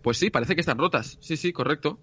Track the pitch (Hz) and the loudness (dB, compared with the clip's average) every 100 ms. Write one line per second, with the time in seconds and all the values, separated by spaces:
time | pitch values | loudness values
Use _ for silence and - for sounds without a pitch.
0 | 120 117 202 123 117 160 - 120 170 127 | -2 0 2 2 0 0 0 2 2 0
1 | 110 - - 160 175 - 131 151 147 190 | -4 -12 -8 -4 -2 0 0 0 -2 -4